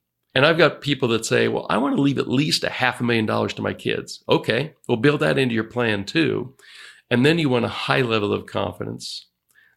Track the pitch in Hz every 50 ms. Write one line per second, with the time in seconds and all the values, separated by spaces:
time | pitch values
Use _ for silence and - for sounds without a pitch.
0 | _ _ _ _ _ _ - 131 135 156 170 165 170 147 - - - 143 143 131
1 | 131 117 117 110 110 - 127 117 117 113 113 - - - - 101 254 285 269 220
2 | 139 143 135 - - - - 131 156 156 156 - - - - - 127 123 120 -
3 | 123 120 120 113 110 107 110 113 107 101 - - 110 101 98 - - 117 107 -
4 | - - - - _ - 131 - - - 110 120 143 156 - _ _ - 120 110
5 | 113 147 147 143 151 156 151 139 135 123 117 110 107 - - 123 123 113 107 101
6 | 98 - - 160 156 123 107 104 120 123 - _ - - - - - - - _
7 | _ - 123 120 127 147 165 170 156 139 127 120 113 107 - - - - 139 139
8 | 131 117 113 110 104 101 101 98 - - - 104 98 98 92 - 107 110 117 127
9 | - - - - - _ _ _ _ _ _ _ _ _ _